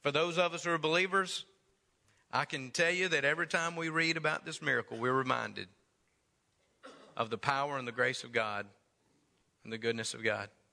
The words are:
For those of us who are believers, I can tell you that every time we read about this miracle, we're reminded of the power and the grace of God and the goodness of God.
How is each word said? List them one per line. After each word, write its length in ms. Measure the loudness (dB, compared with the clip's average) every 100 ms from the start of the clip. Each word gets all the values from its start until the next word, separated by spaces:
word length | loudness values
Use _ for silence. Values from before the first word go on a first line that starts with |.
For 100 | 2
those 280 | 2 2 2
of 160 | 2 2
us 80 |
who 80 | 0
are 80 | 0
believers, 640 | 4 2 4 2 0 -4 -10 _ _ _ _ _ _ _ _
I 140 | -2 -2
can 260 | -4 -6
tell 180 | 2 4
you 180 | 4 2
that 160 | 4 2
every 200 | 2 0
time 300 | 0 -2 -2
we 140 | -2
read 280 | 2 2 2
about 260 | 0 -2
this 160 | -6 -6
miracle, 380 | 0 0 -2 -2
we're 160 | 2
reminded 560 | 2 2 0 -2 -8 -12 _ _ _ _ _ _ _ _ _ _ _ -20 -20 -18 -4
of 140 | -4
the 80 | -2
power 400 | 0 0 0 -4
and 100 | -6
the 40 |
grace 320 | 0 0 0
of 80 | -4
God 360 | -2 0 -2 -8 -14 _ _ _ _ _ _ _ _
and 80 | -10
the 60 | -4
goodness 380 | -2 -2 -4 -2
of 80 |
God. 260 | -2 -2 -4 _ _